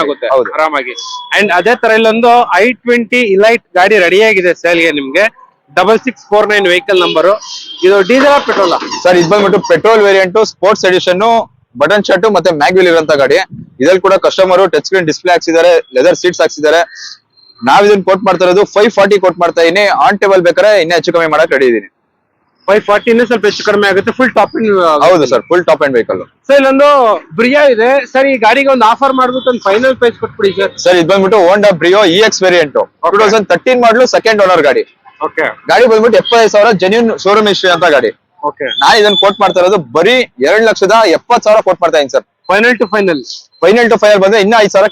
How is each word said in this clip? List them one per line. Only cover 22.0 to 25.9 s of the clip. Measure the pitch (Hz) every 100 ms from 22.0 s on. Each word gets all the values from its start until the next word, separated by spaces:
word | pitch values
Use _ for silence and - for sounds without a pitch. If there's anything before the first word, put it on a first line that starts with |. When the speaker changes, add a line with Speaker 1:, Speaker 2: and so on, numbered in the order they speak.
| _ _ _ _ _ _ -
Speaker 1:
ಫೈವ್ | 208 -
ಫಾರ್ಟಿ | 208 202
ಇನ್ನೂ | 226 240
ಸ್ವಲ್ಪ | 233 202
ಹೆಚ್ಚು | 202 -
ಕಡಿಮೆ | 208 202
ಆಗುತ್ತೆ. | 190 202 220
ಫುಲ್ | 247 -
ಟಾಪ್ | 208 320
ಎಂಡ್ | 220 196 170 151
Speaker 2:
ಹೌದು | 151 180 135
ಸರ್, | 127 -
ಫುಲ್ | 175 170
ಟಾಪ್ | 156
ಎಂಡ್ | 143